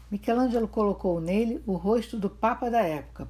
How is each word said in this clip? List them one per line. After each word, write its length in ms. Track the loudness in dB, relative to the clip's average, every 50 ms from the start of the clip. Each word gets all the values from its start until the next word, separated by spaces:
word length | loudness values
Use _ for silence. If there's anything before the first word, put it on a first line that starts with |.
| -8 -6
Michelangelo 560 | -6 -4 0 0 2 2 2 2 2 0 0
colocou 520 | 0 0 2 2 2 0 0 0 0 0 0
nele 420 | 0 0 2 2 2 0 -2 -4 -2
o 80 | -2 -2
rosto 460 | 0 2 2 2 2 0 -2 -4 -4
do 100 | -4 -4
Papa 400 | -2 0 0 0 0 0 -2 0
da 120 | 2 2
época, 460 | 2 2 0 -4 -6 -10 -14 -14 -14